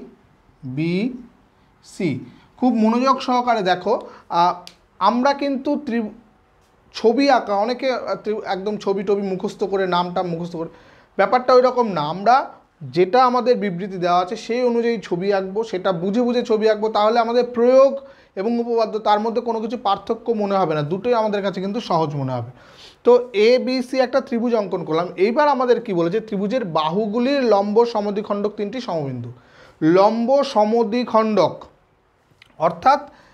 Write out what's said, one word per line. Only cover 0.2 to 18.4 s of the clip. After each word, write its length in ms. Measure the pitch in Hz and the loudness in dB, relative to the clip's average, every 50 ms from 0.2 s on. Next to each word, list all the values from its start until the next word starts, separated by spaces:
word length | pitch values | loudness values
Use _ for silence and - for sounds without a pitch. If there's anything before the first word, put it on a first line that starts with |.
| _ _ _ _ _ _ _ _ - | _ _ _ _ _ _ _ _ -14
বি, 480 | 127 127 147 160 170 175 185 - 262 - - - - _ _ _ _ _ _ _ _ _ _ _ | -10 -6 -4 -4 -2 -2 -2 -2 -4 -6 -8 -16 -20 _ _ _ _ _ _ _ _ _ _ _
সি। 360 | - - - 196 160 120 - - - - - _ _ _ | -16 -8 -4 -2 -2 -2 -4 -8 -14 -20 -20 _ _ _
খুব 160 | - 254 254 226 | -2 0 2 2
মনোযোগ 480 | 226 214 220 226 240 262 269 262 262 | 4 2 2 2 2 2 2 0 0
সহকারে 400 | - - 247 247 240 240 233 220 | 0 -2 -2 0 0 0 0 0
দেখো, 400 | 185 180 180 180 180 196 240 302 - - - - - - | 2 0 0 0 0 -2 -2 -2 -4 -10 -18 -20 -10 -2
আহ, 240 | - 175 175 180 - - - - - _ _ _ _ - | 0 2 2 2 0 -2 -8 -20 -20 _ _ _ _ 0
আমরা 340 | 185 202 220 247 254 277 277 | 0 2 2 2 2 2 0
কিন্তু 420 | 277 294 285 277 247 277 294 294 285 - | 0 -2 -4 -4 -2 -2 -2 -2 -2 -4
ত্রি-, 300 | - 220 233 214 208 - - - _ _ _ _ _ _ _ _ _ _ _ _ _ - | -4 -4 -4 -4 -6 -10 -16 -20 _ _ _ _ _ _ _ _ _ _ _ _ _ -6
ছবি 360 | - - 220 226 262 277 277 | 0 2 2 4 4 4 4
আঁকা, 260 | 262 226 - - 202 | 4 2 2 0 -2
অনেকে, 380 | 196 208 233 247 247 277 262 247 | 0 0 -2 -2 -4 -2 -4 -4
আহ, 220 | 214 - - 196 | -4 -4 -6 -8
ত্রি-, 260 | - - 214 208 214 - | -6 -4 -6 -6 -6 -4
একদম 320 | - 196 185 190 214 214 | -6 -6 -6 -4 -6 -6
ছবি 260 | - - 208 196 202 202 | -4 -2 -2 -2 -2 0
টবি 180 | 208 202 202 | 0 0 0
মুখস্থ 420 | 202 190 190 180 - 196 - - 214 | 0 -2 -4 -4 -6 -6 -6 -4 -4
করে, 240 | 185 190 190 190 | -2 -2 -2 0
নামটা 360 | 180 175 175 180 180 180 190 185 | 0 0 0 0 -2 -2 -4 -4
মুখস্থ 320 | 175 170 165 170 170 - | -4 -4 -6 -8 -8 -8
করে, 140 | 160 165 170 - - - - _ _ _ _ _ | -8 -10 -10 -12 -20 -20 -20 _ _ _ _ _
ব্যাপারটা 360 | - 190 202 247 247 247 247 254 | 0 2 2 2 0 2 4 4
ওই 80 | 247 | 6
রকম 260 | 247 254 254 247 240 | 6 4 2 0 0
না। 140 | 214 185 156 | 0 -2 -4
আমরা 520 | 147 151 165 190 202 220 247 277 330 - - - _ _ _ - | -4 -4 -4 -2 2 4 4 4 2 -2 -10 -20 _ _ _ -18
যেটা 420 | 156 127 120 170 185 185 185 247 262 | -14 -4 0 0 2 4 4 4 4
আমাদের 340 | 247 240 247 220 247 247 | 4 4 2 2 2 2
বিবৃতি 400 | 190 196 202 175 170 202 196 190 | 2 0 -4 -4 -4 -6 -8 -6
দেওয়া 220 | 185 180 175 175 180 | -4 0 2 2 2
আছে, 160 | 180 - 233 | 0 -2 -6
সেই 280 | 208 - - 226 247 254 | -8 -6 -4 -2 0 0
অনুযায়ী 340 | 240 233 233 233 233 233 208 - | 0 0 0 0 0 -2 -2 -4
ছবি 300 | - 196 170 185 202 202 | -4 -4 -2 0 0 0
আঁকবো, 300 | 196 196 190 190 214 226 | 0 -2 -4 -4 -6 -6
সেটা 280 | 226 - 180 185 196 | -4 -4 -4 -2 -2
বুঝে 300 | 185 165 175 202 196 247 | -2 -2 -2 -2 0 0
বুঝে 200 | 247 240 240 247 240 | 0 0 0 -2 0
ছবি 260 | 240 220 214 214 220 | 0 0 2 2 2
আঁকবো, 200 | 214 208 214 220 | 2 2 0 -2
তাহলে 300 | 220 208 208 214 233 240 | 0 2 2 2 4 2
আমাদের 240 | 226 226 233 247 240 | 2 2 2 0 0
প্রয়োগ 560 | 240 - 226 233 247 262 262 269 277 233 - - - - _ _ _ - | 0 0 2 4 6 8 8 6 6 4 -2 -10 -14 -20 _ _ _ -8
এবং 240 | 196 | -4